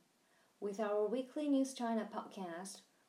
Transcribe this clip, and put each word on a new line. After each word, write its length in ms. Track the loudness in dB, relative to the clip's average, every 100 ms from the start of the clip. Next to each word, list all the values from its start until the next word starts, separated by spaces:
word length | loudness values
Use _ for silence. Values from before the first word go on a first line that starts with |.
| _ _ _ _ _ _
With 200 | -4 -2
our 260 | 2 2 2
weekly 420 | 2 -2 -2 4
News 240 | 4 4
China 340 | 0 0 0 -2
podcast, 680 | -6 -8 -8 -8 -8 -10 -12 -18 _